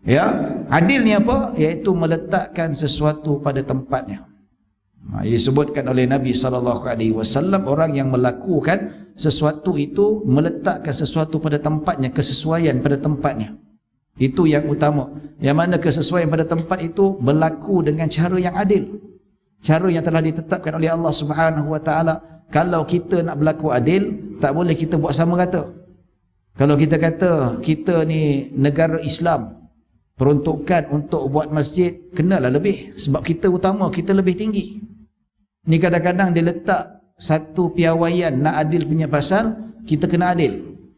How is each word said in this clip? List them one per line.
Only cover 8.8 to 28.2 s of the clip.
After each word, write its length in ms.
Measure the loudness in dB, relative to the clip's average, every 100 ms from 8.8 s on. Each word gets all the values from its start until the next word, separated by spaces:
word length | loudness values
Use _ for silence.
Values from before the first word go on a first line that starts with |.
| -2 -12 -20 -2
sesuatu 640 | 0 2 0 0 -2 -2
itu, 480 | -2 2 2 2 2
meletakkan 640 | 2 2 0 -4 -4 -6
sesuatu 480 | -4 -2 -2 -2 -2
pada 160 | -2 -2
tempatnya, 560 | 0 -2 -2 -2 -2
kesesuaian 720 | -2 -2 -2 -2 0 2 0
pada 160 | 0 0
tempatnya. 560 | -2 -2 -2 -4 -8 -10 _ _ _ _ _ -2
Itu 240 | 0 4
yang 240 | 4 4 0
utama. 400 | 0 2 0 -4 -12 -18 -4
Yang 160 | 0 2
mana 200 | 2 2
kesesuaian 480 | 0 0 0 0 0
pada 160 | 0
tempat 400 | 0 -2 -2 -4
itu 320 | -4 0 0 2
berlaku 560 | 2 2 2 -2 -2 0
dengan 320 | 0 0 -2
cara 240 | 0 0 0
yang 240 | 0 0
adil. 400 | 2 2 0 -12 -18 -20 _ _ _ _
Cara 240 | 0 2 2
yang 160 | 0
telah 160 | 0 0
ditetapkan 560 | 0 -4 -4 -4 -4 -2
oleh 160 | -2
Allah 240 | 0 -2 -2
Subhanahu 560 | -4 0 0 0 -2
wa 80 | -2
taala. 400 | -2 0 0 -2 -8 -20 _
Kalau 320 | 0 2 0
kita 400 | 0 -2 0 -2
nak 160 | 0 0
berlaku 320 | 0 0 0
adil, 640 | 2 2 2 0 -6 -10 -2
tak 80 | -2
boleh 240 | 0 0 0
kita 240 | 0 0
buat 160 | 0 0
sama 240 | 2 2
rata. 320 | 0 -2 -6 -14 -20 -20 _ _ _ _ _ 0
Kalau 160 | 4 4
kita 240 | 4 4
kata 640 | 2 2 2 2 0 -2
kita 400 | -2 0 2 0
ni 480 | 0 0